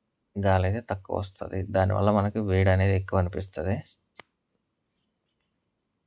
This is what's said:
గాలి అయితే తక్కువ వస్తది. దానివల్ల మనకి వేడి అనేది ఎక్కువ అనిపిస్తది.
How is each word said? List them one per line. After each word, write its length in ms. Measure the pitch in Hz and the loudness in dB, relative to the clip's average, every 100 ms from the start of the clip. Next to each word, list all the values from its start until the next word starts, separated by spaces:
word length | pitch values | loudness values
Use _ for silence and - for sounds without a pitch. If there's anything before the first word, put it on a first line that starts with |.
| _ _ _ 101 | _ _ _ -4
గాలి 300 | 98 92 92 | 2 2 2
అయితే 160 | 113 | -2
తక్కువ 300 | - 101 - 92 | -6 -10 -6 -6
వస్తది. 420 | 98 - - 95 92 | -6 -10 -8 -6 -2
దానివల్ల 400 | 95 95 98 98 | 0 2 2 2
మనకి 280 | 104 101 110 | 2 0 -2
వేడి 280 | 104 95 95 | 0 2 4
అనేది 220 | 92 95 95 | 4 4 0
ఎక్కువ 240 | 95 95 | 0 0
అనిపిస్తది. 560 | 90 - 95 - 87 123 - - _ - - _ _ _ _ _ _ _ _ _ _ _ _ _ _ _ _ _ | 0 -4 -10 -6 -4 -4 -8 -20 _ -20 -20 _ _ _ _ _ _ _ _ _ _ _ _ _ _ _ _ _